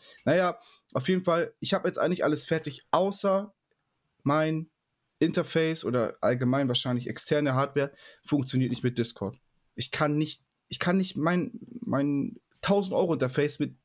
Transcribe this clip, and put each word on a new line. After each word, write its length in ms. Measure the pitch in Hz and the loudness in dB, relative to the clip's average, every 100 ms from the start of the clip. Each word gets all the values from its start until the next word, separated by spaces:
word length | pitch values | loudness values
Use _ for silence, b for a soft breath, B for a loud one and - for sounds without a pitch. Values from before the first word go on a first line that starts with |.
| B B | B B
Naja, 340 | - 170 180 - B B _ | 2 2 2 -2 B B _
auf 140 | - 135 | -4 0
jeden 140 | 185 | 0
Fall, 320 | 180 165 165 - | 2 2 0 -4
ich 120 | - | -2
hab 120 | 190 185 | 0 0
jetzt 120 | - | 0
eigentlich 240 | 156 180 | 0 2
alles 200 | 151 147 | 0 0
fertig, 400 | - 160 151 131 - | 0 -2 -2 -10 0
außer 640 | 160 196 196 202 190 208 _ _ _ _ _ _ _ | 2 2 0 0 0 -2 _ _ _ _ _ _ _
mein 440 | 139 151 156 160 160 _ _ _ _ - | 0 2 2 -2 -6 _ _ _ _ 0
Interface 640 | 165 180 - 165 160 165 | 0 0 0 2 0 0
oder 320 | 107 123 107 - | 0 0 0 0
allgemein 440 | 104 127 123 135 135 | 0 2 2 2 2
wahrscheinlich 400 | 120 131 123 - | 0 0 -2 -4
externe 460 | - - 147 147 | -4 0 2 2
Hardware 380 | 131 139 147 139 B B B | 2 0 0 -2 B B B
funktioniert 460 | - 147 131 131 123 | -2 0 2 0 0
nicht 120 | 123 | 0
mit 160 | 127 123 | -2 0
Discord. 380 | 113 - 101 - _ _ _ - | -2 -4 -8 -8 _ _ _ -8
Ich 160 | - | -4
kann 240 | - 151 147 | 0 0 0
nicht, 260 | 156 - _ _ - | -2 -6 _ _ -10
ich 120 | 175 | -4
kann 160 | 175 190 | 0 0
nicht 200 | 185 - | 0 -2
mein, 360 | 160 180 - - - - | 0 0 -2 -8 -16 -12
mein 560 | - 131 143 143 - - _ _ | -4 -2 0 -2 -4 -8 _ _
tausend 320 | - 202 190 | 0 0 2
Euro 180 | - 185 | 0 0
Interface 480 | 143 127 139 147 - | 0 0 0 -2 -2
mit 160 | 143 - | -6 -8